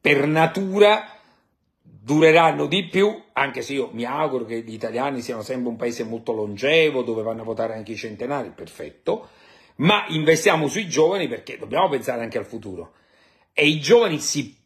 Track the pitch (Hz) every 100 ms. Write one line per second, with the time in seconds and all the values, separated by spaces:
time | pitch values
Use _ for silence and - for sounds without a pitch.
0 | - 143 143 156 165 190 190 196 202 214
1 | - - _ _ _ _ _ _ _ -
2 | 113 151 160 160 160 147 143 185 175 185
3 | 208 220 - - - 139 117 139 123 113
4 | 120 143 156 131 113 117 110 110 113 113
5 | 139 131 117 117 104 127 123 113 120 117
6 | 113 113 113 110 104 101 131 160 156 135
7 | 113 113 110 113 110 110 113 113 107 107
8 | 113 104 123 143 104 - 80 - 73 -
9 | - 226 - _ - - _ - 151 208
10 | - 156 156 160 196 160 147 190 190 139
11 | 160 196 147 117 - 127 - 135 185 139
12 | 117 120 117 117 98 113 104 90 85 _
13 | _ _ _ _ _ - 151 156 143 233
14 | 220 151 - 147 135 _